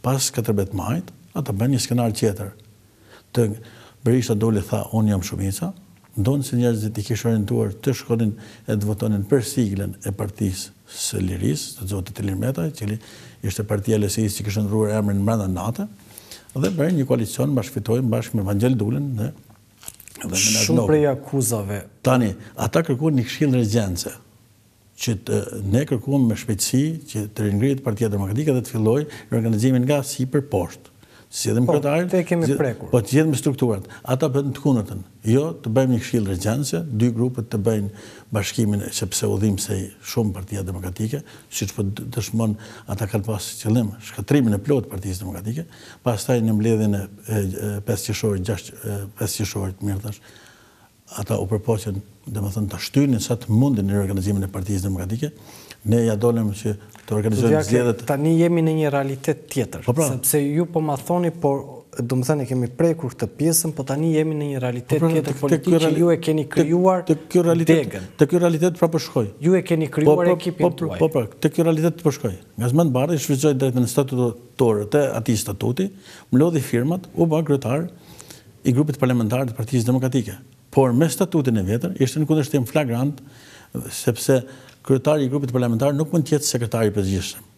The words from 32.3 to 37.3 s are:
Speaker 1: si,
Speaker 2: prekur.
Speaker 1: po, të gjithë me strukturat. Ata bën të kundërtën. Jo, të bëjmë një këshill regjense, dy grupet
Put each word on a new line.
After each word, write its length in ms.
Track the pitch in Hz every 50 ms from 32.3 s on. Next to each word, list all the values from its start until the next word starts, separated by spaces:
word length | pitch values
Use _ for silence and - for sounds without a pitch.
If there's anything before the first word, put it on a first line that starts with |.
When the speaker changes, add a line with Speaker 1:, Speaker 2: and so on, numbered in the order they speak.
| 180 170 165
Speaker 1:
si, 60 | 127 139
Speaker 2:
prekur. 320 | 139 151 127 110 - -
Speaker 1:
po, 140 | - - 123 107
të 140 | - 127
gjithë 100 | 147 156
me 80 | 160 139
strukturat. 480 | - - 151 131 131 131 120 107 98 98 - - - -
Ata 220 | 127 127 131 156 151
bën 220 | 127 143 139 139 131
të 60 | - -
kundërtën. 380 | 147 131 117 101 - 98 92 - - - - -
Jo, 220 | 110 113 139 147 165 165 -
të 140 | - 117 110
bëjmë 160 | 131 135 127
një 80 | 123 110
këshill 300 | - - - 120 104 95
regjense, 480 | 95 87 90 107 113 139 147 - - 170 170
dy 220 | 151 120 107 117 123
grupet 380 | 113 113 120 127